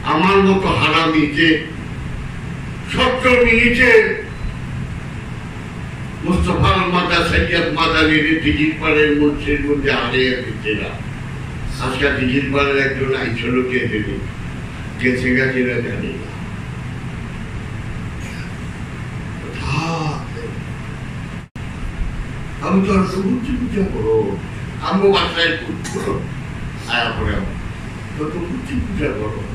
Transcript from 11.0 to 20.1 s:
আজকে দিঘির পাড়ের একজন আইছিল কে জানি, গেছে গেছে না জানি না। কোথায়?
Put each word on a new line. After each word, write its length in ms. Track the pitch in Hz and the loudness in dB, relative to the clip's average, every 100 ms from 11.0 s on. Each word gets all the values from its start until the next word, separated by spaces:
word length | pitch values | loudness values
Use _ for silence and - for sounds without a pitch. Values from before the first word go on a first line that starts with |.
| - - - - - - - - | -8 -8 -8 -8 -8 -6 -6 -4
আজকে 280 | 131 127 143 123 | -4 0 2 2
দিঘির 300 | 127 139 135 | 2 2 2
পাড়ের 260 | 139 139 139 | 2 4 4
একজন 380 | 135 127 131 131 | 2 0 0 0
আইছিল 540 | 123 107 120 127 127 | -2 -2 0 0 2
কে 80 | 123 | 0
জানি, 420 | 117 110 98 98 - - - - - - - - | 0 -2 -2 -4 -6 -6 -8 -8 -8 -8 -8 -2
গেছে 320 | 127 123 127 | 0 2 2
গেছে 240 | 127 131 127 | 2 2 2
না 220 | 123 120 113 | 0 0 -2
জানি 180 | - - | -4 -6
না। 300 | 85 - - - - - - - - - - - - - - - - - - - - - - - - - - - - - - - - | -6 -8 -8 -8 -8 -8 -8 -8 -8 -8 -8 -8 -8 -8 -8 -8 -8 -6 -6 -6 -8 -8 -8 -8 -8 -8 -8 -10 -8 -8 -8 -8 -8
কোথায়? 720 | - - - - 311 160 151 | -8 -6 -2 -2 -2 -2 -2